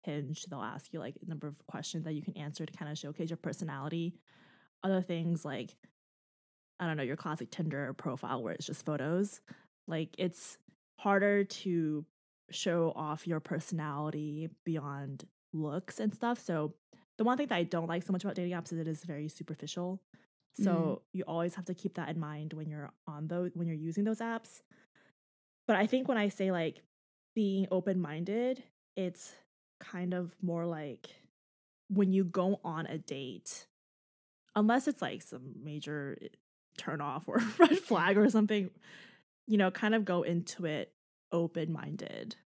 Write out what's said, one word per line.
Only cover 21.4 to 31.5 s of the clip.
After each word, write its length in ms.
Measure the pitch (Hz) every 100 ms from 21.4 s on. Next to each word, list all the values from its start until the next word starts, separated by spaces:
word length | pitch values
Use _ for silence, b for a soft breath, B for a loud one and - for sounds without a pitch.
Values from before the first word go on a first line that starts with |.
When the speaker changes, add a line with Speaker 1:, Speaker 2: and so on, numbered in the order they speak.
| 175 175
Speaker 1:
have 100 | 180
to 80 |
keep 200 | 180 190
that 140 | - 143
in 100 | 160
mind 320 | 151 151 156
when 140 | 156 156
you're 220 | 151 143 _ -
on 220 | 151 156
those, 220 | 175 180
when 120 | 170 170
you're 100 | 156
using 280 | 160 165
those 160 | 208 220
apps. 420 | 233 226 - - _ b b b b _ _ _ _ _ -
But 100 | 202
I 100 | 214
think 220 | 262 262
when 100 | 233
I 100 | 208
say, 240 | - 190
like, 300 | 180 160 - _ _ _ _ _
being 320 | - 202 196 190
open-minded, 920 | 185 180 185 156 156 175 220 247 262 - _ _ -
it's 380 | 185 - - - _ _ _ _
kind 340 | - 180 180
of 200 | 180 175 -
more 220 | 180 170
like 460 | 170 160 147 123 - - _ _ _